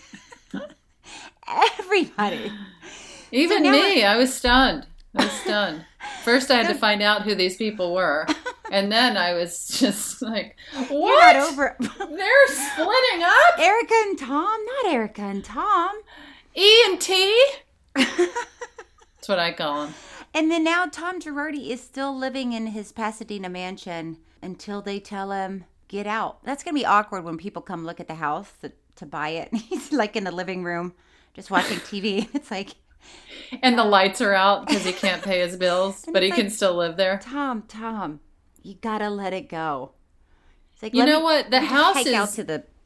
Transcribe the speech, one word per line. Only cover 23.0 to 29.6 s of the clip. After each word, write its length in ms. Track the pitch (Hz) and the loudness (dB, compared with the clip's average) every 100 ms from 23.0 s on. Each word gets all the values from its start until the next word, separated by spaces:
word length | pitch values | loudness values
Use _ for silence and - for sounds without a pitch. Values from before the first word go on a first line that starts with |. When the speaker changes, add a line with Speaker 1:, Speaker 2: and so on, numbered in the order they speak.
| 220 220 220 208 185 | -8 -8 -12 -10 -10
Speaker 1:
mansion 680 | 180 180 196 - 170 165 160 _ _ | -8 -10 -10 -10 -10 -10 -14 _ _
until 400 | 185 175 - 202 | -16 -14 -12 -10
they 160 | 202 202 | -8 -10
tell 320 | 202 202 196 | -10 -10 -6
him, 340 | 196 190 196 175 _ _ | -6 -6 -8 -14 _ _
"Get 180 | 196 208 | -10 -6
out." 340 | 220 190 - - | -6 -6 -8 -10
That's 180 | 285 | -10
gonna 160 | 359 294 | -4 -2
be 60 | - | 2
awkward 400 | 202 208 196 170 | 2 0 -8 -8
when 120 | 165 | -10
people 240 | 190 175 | -10 -12
come 240 | - 175 165 | -12 -10 -10
look 140 | 175 | -12
at 80 | 175 | -14
the 80 | 165 | -8
house 340 | 151 156 202 _ | -6 -6 -10 _
to, 100 | - - _ _ | -20 -20 _ _
to 100 | 156 | -14
buy 240 | 156 151 | -8 -6
it. 240 | 165 - | -8 -8
<laughs> 80 | 226 | -8